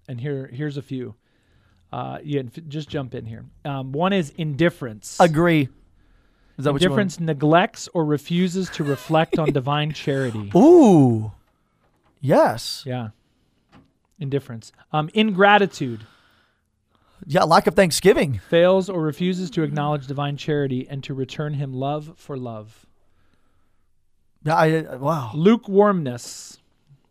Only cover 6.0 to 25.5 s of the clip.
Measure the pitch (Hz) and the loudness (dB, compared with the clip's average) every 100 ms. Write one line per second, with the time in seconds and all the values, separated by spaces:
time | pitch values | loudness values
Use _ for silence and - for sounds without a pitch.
6 | _ _ _ _ _ - 139 143 180 131 | _ _ _ _ _ -6 -2 2 2 2
7 | 104 - 165 143 151 165 220 - - 175 | -2 -4 -4 0 2 4 2 -4 -8 -4
8 | 151 147 - 170 185 185 180 - 143 139 | -2 -2 -2 -2 0 -2 -6 -4 -4 -4
9 | - 160 165 - 151 143 127 147 151 147 | 0 0 0 0 0 -2 -2 -4 -4 -6
10 | - 135 131 110 101 160 285 349 233 170 | -4 -2 -4 -6 0 6 8 10 10 8
11 | 127 113 110 - _ _ _ _ _ _ | 6 2 -4 -12 _ _ _ _ _ _
12 | _ _ 131 233 285 113 - - 127 123 | _ _ 2 4 2 0 -10 -12 -8 -8
13 | 110 - _ _ _ _ _ _ _ _ | -10 -14 _ _ _ _ _ _ _ _
14 | _ - 139 135 - 113 - _ _ 151 | _ -12 -6 -6 -6 -14 -18 _ _ -6
15 | 151 214 220 180 202 208 196 - 135 110 | -2 0 0 4 6 6 4 -2 -8 -8
16 | 110 _ _ _ _ _ _ _ _ _ | -16 _ _ _ _ _ _ _ _ _
17 | _ _ - 165 165 180 202 185 185 - | _ _ -4 0 4 4 4 2 2 4
18 | 185 277 165 110 - 170 180 190 190 180 | 4 4 2 -4 0 2 4 2 0 -4
19 | 156 147 180 180 185 170 151 147 147 151 | -4 -2 -4 -4 -4 -4 -4 -4 -4 -4
20 | 135 139 143 143 - 147 135 127 135 139 | -6 -6 -6 -6 -4 -2 -2 -4 -8 -12
21 | - 135 127 - 151 143 139 127 135 151 | -10 -8 -8 -8 -8 -6 -8 -6 -6 -6
22 | 151 - - 135 123 110 107 _ _ _ | -10 -18 -14 -12 -12 -14 -18 _ _ _
23 | _ _ _ _ _ _ _ _ _ _ | _ _ _ _ _ _ _ _ _ _
24 | _ _ _ _ 151 165 160 160 160 127 | _ _ _ _ -2 2 2 0 -4 -6
25 | 139 160 117 147 180 | -4 -4 -4 0 2